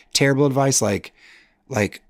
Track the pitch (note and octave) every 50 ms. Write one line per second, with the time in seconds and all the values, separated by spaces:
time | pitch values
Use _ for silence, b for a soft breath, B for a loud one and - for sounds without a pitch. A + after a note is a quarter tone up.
0 | B B - - C#3+ C#3 C#3 C3 D3 C#3+ B2+ C#3 C3+ C#3 C3 - A2+ G#2 G2+ -
1 | - - b b b b b b b b b b b - C3 G#2 G#2 F#2 - -
2 | _